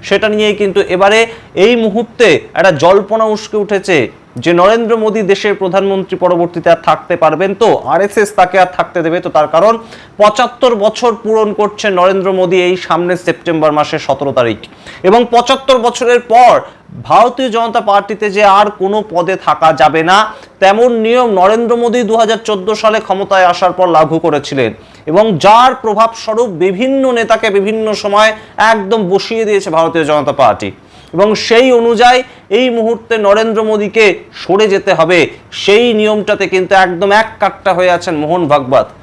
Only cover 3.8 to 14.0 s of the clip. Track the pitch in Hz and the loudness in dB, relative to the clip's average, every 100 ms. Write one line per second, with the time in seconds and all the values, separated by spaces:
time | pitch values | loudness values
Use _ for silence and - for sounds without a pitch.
3.8 | 185 165 113 - _ - 143 175 185 226 | 0 -2 -2 -8 _ -6 -2 2 4 2
4.8 | 226 226 214 214 190 196 214 196 190 185 | 0 -2 0 -2 -2 0 0 -2 -2 -2
5.8 | 196 190 185 185 180 175 175 175 170 170 | -2 -4 -4 -2 0 0 -2 -2 0 0
6.8 | - 160 - 175 156 151 190 196 226 139 | 0 -2 -2 0 0 0 -4 0 0 0
7.8 | 123 160 196 202 208 - 180 190 180 180 | 0 -2 0 -2 -2 0 0 2 0 0
8.8 | 165 180 160 175 170 156 151 160 202 226 | -6 -4 -2 -4 -2 -2 0 2 2 0
9.8 | 226 - - - 208 - 240 - 254 220 | -6 -20 -20 0 0 2 -4 0 -2 0
10.8 | 208 220 247 214 208 220 214 202 208 208 | -2 0 -2 -2 -2 0 0 -2 -4 -2
11.8 | 214 185 180 196 190 190 185 175 180 185 | -4 0 2 0 -2 -2 0 0 0 -2
12.8 | - 165 175 175 170 165 - 160 156 151 | -2 -2 -2 -4 -4 -6 -4 -2 0 0
13.8 | 147 156 | -2 -4